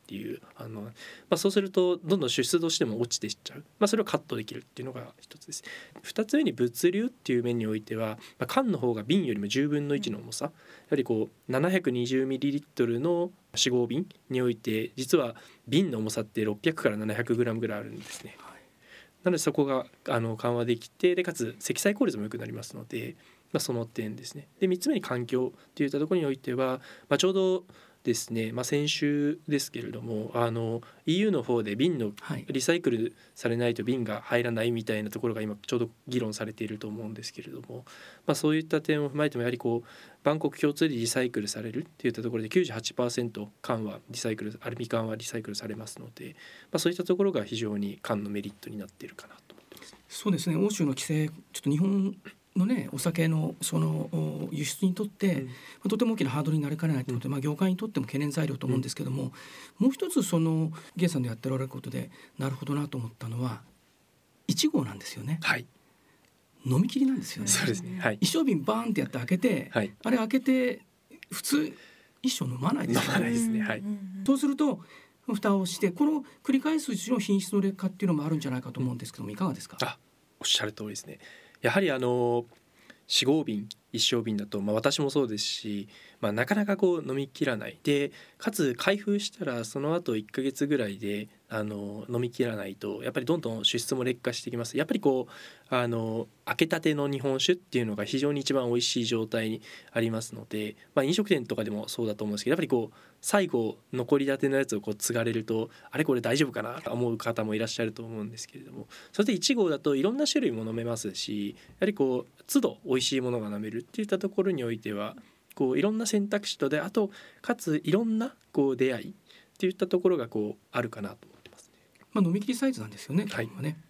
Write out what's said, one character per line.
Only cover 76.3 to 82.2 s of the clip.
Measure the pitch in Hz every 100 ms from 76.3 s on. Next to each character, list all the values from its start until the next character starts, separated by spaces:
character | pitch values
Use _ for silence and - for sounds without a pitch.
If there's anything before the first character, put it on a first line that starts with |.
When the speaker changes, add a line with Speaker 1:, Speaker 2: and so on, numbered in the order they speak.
| -
Speaker 2:
繰 | -
り | 269
返 | 302 311
す | 277
う | 185
ち | 185
の | 247
品 | 208 196
質 | 196
の | 202
劣 | 196 196
化 | 190
っ |
て | - 196
い |
う |
の |
も | 156
あ | 151
る | 160
ん |
じ | 139
ゃ |
な | 127
い |
か | 127
と | 123
思 | 127
う | 123
ん |
で | 120
す |
け | -
ど | 104
も、 |
い | 104
か |
が | 185
で | -
す | -
か？ | -
Speaker 1:
あ、 | - - _ _ _ _
お | -
っ |
し | -
ゃ | 104
る |
通 | 107
り | 104
で | 98
す | -
ね。 | - - - - -
や | 123
は | 190
り | 180
あ | 131
の、 | 123 123